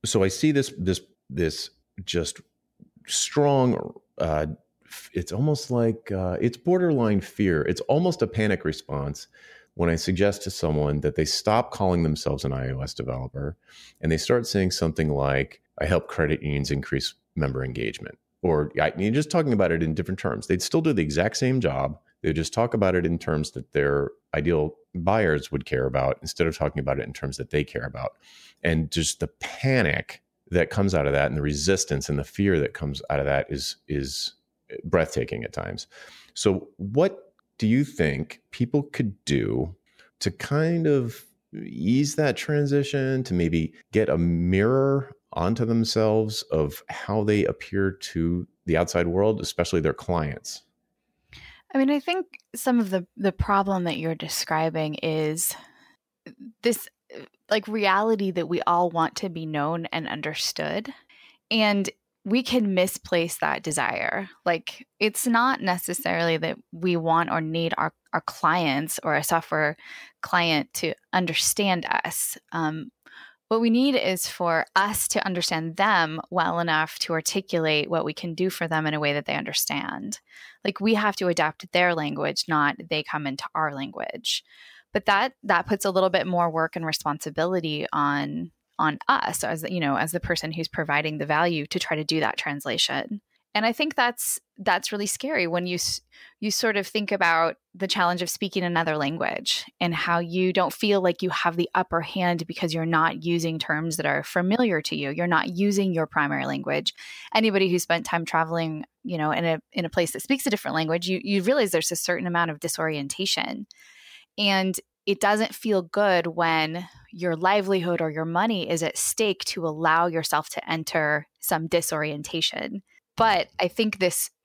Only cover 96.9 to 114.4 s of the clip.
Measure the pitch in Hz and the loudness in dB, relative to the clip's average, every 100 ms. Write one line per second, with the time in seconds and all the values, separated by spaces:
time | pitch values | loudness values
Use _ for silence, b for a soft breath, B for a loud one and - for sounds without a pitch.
96.9 | 214 202 202 175 165 165 - _ 180 190 | -4 -2 2 4 4 2 0 _ -8 -4
97.9 | - 175 180 175 - 196 190 175 170 165 | 2 2 2 -4 -4 -4 -2 0 0 0
98.9 | 151 143 165 - - - - - _ 175 | 0 -2 -2 -2 -2 -4 -4 -6 _ -2
99.9 | 160 - 170 170 180 185 185 180 - 214 | 0 0 0 0 0 2 2 0 0 2
100.9 | 202 180 170 185 - 175 170 175 190 180 | 4 2 0 -2 0 0 0 0 0 0
101.9 | 170 170 196 180 170 165 - 170 160 165 | -2 -2 -2 0 0 -4 -4 -2 -2 2
102.9 | 165 165 160 165 170 165 160 - 151 165 | 4 2 0 -2 0 0 -4 -2 -2 -2
103.9 | 160 151 143 143 180 180 208 240 165 - | -2 0 -2 -2 0 2 2 2 2 -2
104.9 | 156 139 156 175 160 - 175 202 196 190 | -4 -4 -2 2 2 0 0 0 2 0
105.9 | 165 156 160 147 143 135 139 139 143 - | 0 0 0 0 -2 -4 -4 -2 -2 -4
106.9 | B B B B 220 220 196 190 180 - | B B B B 2 2 4 2 2 2
107.9 | 170 - 170 165 160 160 170 165 156 - | -2 0 -4 0 0 0 -2 -2 -6 -10
108.9 | _ - 170 151 - 170 160 _ - 165 | _ -8 -2 0 0 0 -2 _ -6 -2
109.9 | - 170 - - 269 - 202 - 160 160 | 0 0 -2 -2 -2 0 -2 -2 -2 0
110.9 | 170 175 185 196 202 180 285 208 165 160 | -2 -2 -4 0 0 2 2 2 2 0
111.9 | 170 - 175 180 170 165 147 165 - 160 | -4 -2 -2 0 0 0 -2 -6 -2 -2
112.9 | 151 139 - 196 - - - 208 B B | -2 -6 -4 -2 -2 -4 -6 -12 B B
113.9 | B B B B - | B B B B -2